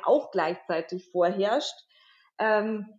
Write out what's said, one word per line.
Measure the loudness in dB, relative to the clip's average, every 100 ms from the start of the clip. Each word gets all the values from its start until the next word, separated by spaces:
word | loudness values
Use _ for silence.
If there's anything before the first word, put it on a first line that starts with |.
auch | 2 2 2
gleichzeitig | -2 -2 -4 -4 -4 -4 -10 -6
vorherrscht. | 0 2 2 0 0 -4 -12 -20 _ _ _ _ -2
Ähm, | 2 2 0 -4 -8